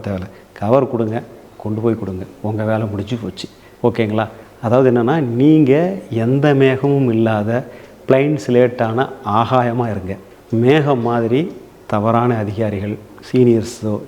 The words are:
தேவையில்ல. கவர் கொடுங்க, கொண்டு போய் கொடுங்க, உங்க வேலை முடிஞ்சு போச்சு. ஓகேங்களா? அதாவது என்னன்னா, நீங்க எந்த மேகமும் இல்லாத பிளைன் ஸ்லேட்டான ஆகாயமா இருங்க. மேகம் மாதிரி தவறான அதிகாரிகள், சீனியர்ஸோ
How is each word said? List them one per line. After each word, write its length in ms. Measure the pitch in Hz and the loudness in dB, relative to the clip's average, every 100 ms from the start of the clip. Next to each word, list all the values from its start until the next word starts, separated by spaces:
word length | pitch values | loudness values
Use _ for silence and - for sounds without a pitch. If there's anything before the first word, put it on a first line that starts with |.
| 104 | -4
தேவையில்ல. 180 | 95 92 - - | -8 -8 -16 -20
கவர் 380 | - 104 135 123 | -8 0 2 2
கொடுங்க, 320 | 117 110 113 - - - - | -2 -2 -4 -10 -16 -20 -12
கொண்டு 240 | 107 107 | -8 -2
போய் 180 | 113 110 | -2 -2
கொடுங்க, 260 | 98 92 95 - | -4 -8 -12 -10
உங்க 240 | 107 107 | -8 -4
வேலை 220 | 107 110 110 | -2 -2 -4
முடிஞ்சு 320 | 98 101 117 | -6 -6 -8
போச்சு. 260 | 98 - - - - - | -8 -12 -16 -20 -20 -4
ஓகேங்களா? 440 | 120 117 107 107 110 - - - | -2 0 -2 -2 -4 -8 -20 -8
அதாவது 280 | 113 123 127 | 0 4 4
என்னன்னா, 300 | 120 117 160 | 2 2 0
நீங்க 720 | 127 117 147 156 135 139 180 196 - | -2 2 4 4 4 4 0 -4 -6
எந்த 440 | 113 113 139 147 | -2 0 2 2
மேகமும் 560 | 135 135 131 143 139 127 | 4 2 2 0 2 2
இல்லாத 540 | 113 113 110 104 120 - - - - - | 2 2 0 -2 -4 -6 -14 -20 -8 2
பிளைன் 300 | 131 143 147 - | 2 2 -2 0
ஸ்லேட்டான 600 | 123 123 123 117 113 139 - 110 | 4 4 2 -2 -2 -4 -6 -2
ஆகாயமா 640 | 107 113 127 120 117 120 | 0 2 2 0 -2 -4
இருங்க. 260 | 95 90 95 - - - | -4 -8 -10 -14 -20 -4
மேகம் 520 | 113 123 156 143 131 | 2 4 4 2 0
மாதிரி 500 | 117 120 113 127 185 - - - - | 0 0 0 0 -2 -8 -20 -20 -6
தவறான 500 | 107 107 117 120 117 | -2 0 2 2 0
அதிகாரிகள், 600 | 104 101 107 101 104 104 - - - | -4 -4 -4 -4 -6 -8 -12 -20 -2
சீனியர்ஸோ 680 | 127 123 117 101 - 107 104 | 2 4 4 0 -6 -6 -6